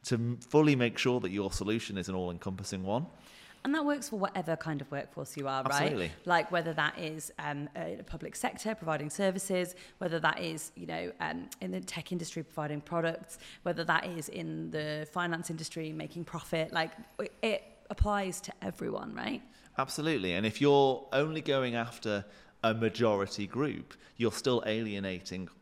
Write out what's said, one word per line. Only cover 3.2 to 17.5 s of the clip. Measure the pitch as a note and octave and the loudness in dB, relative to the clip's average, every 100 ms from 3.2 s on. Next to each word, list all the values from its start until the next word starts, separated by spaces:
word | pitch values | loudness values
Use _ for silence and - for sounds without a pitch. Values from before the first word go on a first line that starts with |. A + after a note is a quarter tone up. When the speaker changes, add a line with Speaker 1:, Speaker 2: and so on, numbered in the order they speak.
| - - - - | -20 -20 -20 -8
Speaker 2:
And | C4+ | -2
that | D#4 | 0
works | C#4+ C#4+ - | 2 0 -2
for | G#3+ | -2
whatever | G3 F#3+ E3 | -2 0 -2
kind | D#3+ D#3+ C#3+ | -2 -2 -4
of | C#3 | -4
workforce | C#3 - - C#3 | -6 -6 -10 -8
you | - C3+ | -6 -2
are, | C3+ | 0
right? | C3 | 2
Speaker 1:
Absolutely. | C#3+ - B2 E2+ - | 2 4 2 -2 -4
Speaker 2:
Like, | F3 E3+ D#3 | 2 4 4
whether | F3 E3 | 0 0
that | D#3 D3+ - | 0 0 0
is, | D#3+ D#3 - - | -8 -8 -10 -8
um, | D3+ C#3+ D3 | -6 -4 -6
a, | - E3 - | -6 -6 -8
a | |
public | F#3+ D#3 - - | -10 -10 -8 -4
sector | - G3 G#3+ | -4 -2 -6
providing | A3 E3 D3+ D3 | -4 -2 -2 -2
services, | - G3 F#3 - F#3 F3 - - - | 0 0 2 0 0 0 -6 -20 -6
whether | F3+ E3 | -2 2
that | D#3 - | 2 2
is, | E3+ D#3+ - - | -4 -6 -10 -12
you | - | -6
know, | D#2+ F2 - | -4 -6 -4
um, | D#3 - - - | -4 -4 -8 -8
in | F#3 | -6
the | F#3 | -6
tech | F#3 E3+ - | -6 -10 -6
industry | F3+ E3 E3 | -6 -4 -8
providing | D#3 - D3+ D3 | -8 -6 -4 -4
products, | - E3+ E3 E3 - - - - | -2 0 0 -2 -10 -16 -18 -6
whether | F3 E3 | -2 0
that | E3 D#3+ | 4 4
is | F#3 E3+ D3+ | 2 -6 -6
in | F#3 E3 D#3+ E3 | -6 -6 -6 -4
the | D#3+ D3+ D3+ D#3 | -4 -2 -4 -4
finance | F3+ F3 E3 F3 | -2 0 -2 -4
industry | E3 D#3 E3 D#3 | -6 -6 -6 -6
making | D#3 D3+ F3 | -6 -6 -8
profit, | E3 E3 - E3 D#3+ | -8 -8 -2 -2 0
like, | E3+ D#3+ - - - | 0 0 -4 -14 -8
it, | G#3 - | -8 -2
it | A3+ | 0